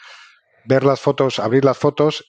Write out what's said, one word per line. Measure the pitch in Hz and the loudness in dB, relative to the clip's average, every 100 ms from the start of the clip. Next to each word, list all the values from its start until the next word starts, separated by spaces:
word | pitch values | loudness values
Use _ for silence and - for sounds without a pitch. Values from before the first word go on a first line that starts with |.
| - - - _ _ _ 113 | -20 -20 -20 _ _ _ -2
Ver | 131 135 | 2 2
las | 135 | 0
fotos, | - 135 135 - | -2 -2 -2 -2
abrir | 107 131 135 | -2 2 2
las | 123 | 0
fotos | 147 - 147 - | -2 0 -2 -2